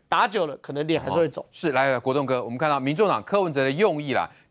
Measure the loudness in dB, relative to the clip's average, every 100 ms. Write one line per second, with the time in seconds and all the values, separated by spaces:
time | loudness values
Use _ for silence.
0 | -2 2 2 0 -2 -4 -8 -4 0 -2
1 | 0 0 0 -2 -14 -6 -2 2 2 2
2 | 0 0 0 -2 -4 -4 -2 0 0 2
3 | 2 2 0 0 0 0 0 2 0 0
4 | -2 -2 -2 -8 _